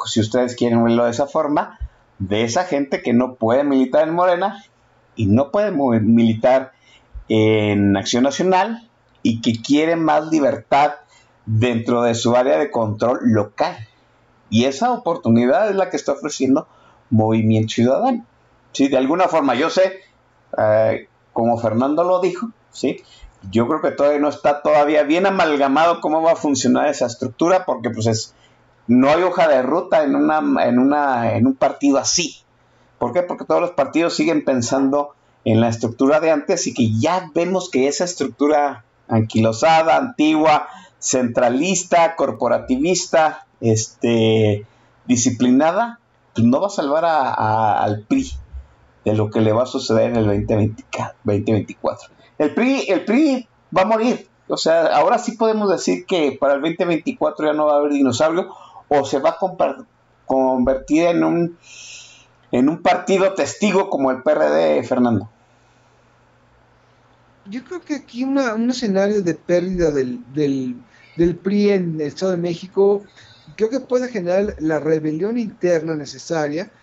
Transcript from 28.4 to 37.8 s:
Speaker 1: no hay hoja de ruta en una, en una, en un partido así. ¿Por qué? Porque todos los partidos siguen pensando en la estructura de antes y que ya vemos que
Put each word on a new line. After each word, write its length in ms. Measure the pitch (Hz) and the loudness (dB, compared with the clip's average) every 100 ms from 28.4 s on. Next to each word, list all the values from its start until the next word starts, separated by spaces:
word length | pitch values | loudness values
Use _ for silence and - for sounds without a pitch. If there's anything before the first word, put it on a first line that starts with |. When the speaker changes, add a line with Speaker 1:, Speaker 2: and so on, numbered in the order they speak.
| _ _ _ _ - | _ _ _ _ 0
Speaker 1:
no 220 | 123 135 | 4 4
hay 140 | 160 | 4
hoja 240 | 180 180 165 | 2 2 2
de 120 | 131 | 2
ruta 420 | 127 160 - 165 | 2 -2 0 0
en 120 | 147 143 | 2 0
una, 240 | 147 156 147 135 90 | 2 0 0 0 2
en 140 | 123 | 2
una, 560 | 135 147 143 123 113 107 | 2 2 0 0 0 2
en 120 | 123 | 0
un 80 | 131 | 2
partido 420 | 139 - 143 135 | -2 0 2 2
así. 440 | 131 - 151 - _ _ _ _ _ _ | 0 -2 -4 -8 _ _ _ _ _ _
¿Por 120 | 120 | -2
qué? 100 | 120 | -2
Porque 220 | 175 143 | -2 -6
todos 160 | 135 160 | -2 -2
los 120 | 175 | 0
partidos 440 | - 131 156 170 170 | -2 -2 0 -2 0
siguen 300 | 156 156 147 | 0 0 0
pensando 680 | 131 113 135 135 143 143 - _ _ | -2 0 0 0 0 -4 -10 _ _
en 160 | 113 110 | 0 2
la 80 | 117 | 2
estructura 540 | 113 - 113 135 151 | 0 -6 0 2 2
de 100 | 160 | 2
antes 360 | 151 147 175 - | 0 0 -4 -4
y 60 | |
que 240 | 120 113 110 | -2 0 0
ya 320 | 151 180 175 165 | 0 -2 -4 -4
vemos 340 | 175 185 - | -2 -2 -2
que 200 | 131 | -2